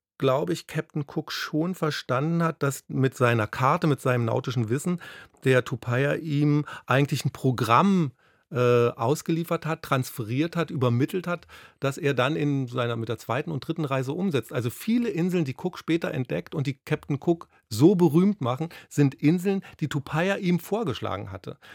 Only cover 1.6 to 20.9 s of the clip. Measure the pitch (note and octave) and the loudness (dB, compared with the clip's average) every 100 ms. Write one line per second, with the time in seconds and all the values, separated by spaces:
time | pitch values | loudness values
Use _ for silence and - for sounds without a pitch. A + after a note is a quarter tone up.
1.6 | F3 F#3 D#3 - - B2+ D#3 E3+ E3 - | -2 -2 -2 -4 -2 0 0 0 0 0
2.6 | C#3 - - C#3+ C3 - A#2+ A#2 G#2 - | -2 -2 -6 0 0 4 2 4 0 2
3.6 | C3 F3 E3 C3 C3 B2 A2+ A#2+ C3 A#2+ | 2 4 2 2 0 0 0 -2 -2 -2
4.6 | G#2+ C#3 F3 F3 - - - _ C3+ B2+ | -2 -2 -2 -4 -8 -20 -20 _ 2 4
5.6 | - B2+ A#2+ A#2+ C#3+ D#3 D#3+ C#3+ D3 D3 | 2 -8 -2 0 0 -2 -2 0 2 2
6.6 | D3 - - C3 C#3+ C3 C3+ - C3 A#2 | 0 -10 0 2 2 0 -2 0 0 0
7.6 | A2+ B2 G3 F#3+ C#3+ _ _ _ _ C3 | 4 6 6 4 2 _ _ _ _ 0
8.6 | B2 A#2+ A#2+ - A#2 D#3 - E3 E3 E3 | 4 6 4 2 -2 0 -2 -4 -2 -4
9.6 | D#3 D#3+ - C3+ - - G#2 B2+ E3+ E3+ | -4 -8 -2 -2 -2 -8 -6 -2 -2 -2
10.6 | D#3 C#3+ B2 A#2+ D3+ F#3 F3 F3 _ - | -4 0 2 2 0 -4 -6 -8 _ -20
11.6 | - - C3+ C3+ C#3+ B2+ B2+ D#3+ D3 C#3 | -20 -6 -6 -2 -2 0 0 0 0 -2
12.6 | B2 B2+ A#2+ A#2 A2+ A2 - B2 E3 C#3+ | -2 -4 -4 -4 -4 -6 -4 -4 -4 -8
13.6 | - E3 D3 C3+ B2+ E3 G3 C3+ - D3 | -6 -4 -2 -2 -4 -4 -2 -2 -2 -4
14.6 | A#2 - - A#3+ A#3 E3 F#3 F3 C3+ - | -4 -4 -2 0 0 0 0 0 -2 -4
15.6 | F#3 - - E3+ F3+ D3 B2+ E3 - E3 | -8 -8 -2 -2 -2 -4 -4 -4 -4 -4
16.6 | C3+ - - D#3 - C#3 - E3 - _ | -4 -6 -6 -6 -4 -4 0 0 -2 _
17.6 | - G#2+ E3 F#3 E3+ D#3 G3+ G3+ A#2+ C3 | -10 4 6 8 6 6 4 2 -2 -2
18.6 | E3 - - C#3+ C#3+ - D3 F3+ G3 G3 | -6 -10 -8 2 2 4 2 2 0 -2
19.6 | - - D3+ C#3+ - D3+ F#3+ G3 F3+ F3 | -6 -8 -6 -4 -4 -2 0 0 0 0
20.6 | - G#3 F#3 | 0 -4 -4